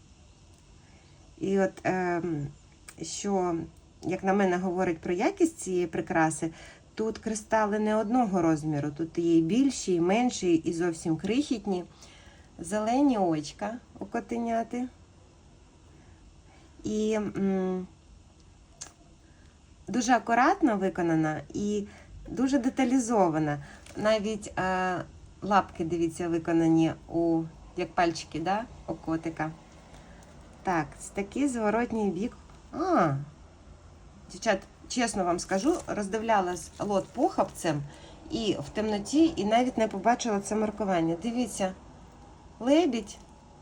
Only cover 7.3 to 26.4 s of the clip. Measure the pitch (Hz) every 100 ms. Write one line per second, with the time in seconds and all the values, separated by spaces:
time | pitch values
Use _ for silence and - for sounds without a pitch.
7.3 | 214 - 220 208 214 214 214 208 254 226
8.3 | 185 165 156 156 147 147 147 160 - 170
9.3 | 165 165 233 277 - - 175 175 214 247
10.3 | - 180 160 - 165 175 165 170 160 196
11.3 | 247 285 226 208 180 170 - - - -
12.3 | - - - 165 208 214 254 285 220 175
13.3 | 156 147 - 208 240 - - 202 233 233
14.3 | 233 233 226 226 240 254 - - - -
15.3 | - - - - - - - - - -
16.3 | - - - - - - 214 214 214 202
17.3 | - 196 190 185 185 185 - - - -
18.3 | - - - - - - - - - -
19.3 | - - - - - - 226 247 240 233
20.3 | 233 285 392 277 202 190 185 170 160 156
21.3 | 156 - - 208 208 208 - - - -
22.3 | - 262 269 247 - 247 262 226 226 175
23.3 | 156 151 147 - - - - 214 220 202
24.3 | 208 - - 185 185 185 170 - - -
25.3 | - 190 202 - - 165 170 165 160 170
26.3 | 165